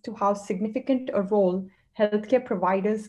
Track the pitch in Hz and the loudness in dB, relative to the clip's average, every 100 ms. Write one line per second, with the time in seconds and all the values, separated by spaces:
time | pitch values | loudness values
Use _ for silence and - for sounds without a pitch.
0 | - 220 202 196 - 190 214 262 262 254 | -10 -2 0 0 -2 -4 -4 -2 0 -2
1 | 254 208 190 208 185 185 190 _ _ - | 0 -2 0 2 4 2 -4 _ _ 0
2 | 208 208 214 254 247 196 180 196 202 214 | 0 0 2 0 0 0 0 2 0 -2